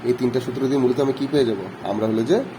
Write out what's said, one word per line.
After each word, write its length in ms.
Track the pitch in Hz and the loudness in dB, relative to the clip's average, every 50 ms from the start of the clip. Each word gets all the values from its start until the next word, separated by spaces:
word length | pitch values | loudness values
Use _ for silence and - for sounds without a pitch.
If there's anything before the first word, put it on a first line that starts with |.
| - | 0
এই 80 | 120 | -2
তিনটা 280 | 123 123 127 123 120 131 | 0 0 0 0 0 0
সূত্র 260 | 120 - 120 131 135 | -2 -2 -4 -2 0
দিয়ে 120 | 131 139 139 | 0 2 2
মূলত 220 | 127 123 127 139 | 4 2 2 2
আমি 120 | 139 135 | 2 0
কি 140 | 127 131 139 135 | 0 -2 -2 0
পেয়ে 140 | 147 147 131 | 2 2 2
যাবো? 460 | 113 107 98 92 92 90 - - 98 | 2 0 -4 -6 -10 -12 -8 -6 -4
আমরা 160 | 101 107 110 | -2 0 0
হলো 160 | 110 110 110 | 0 0 0
যে 200 | 113 127 180 240 269 - - | 2 2 2 2 2 -4 -10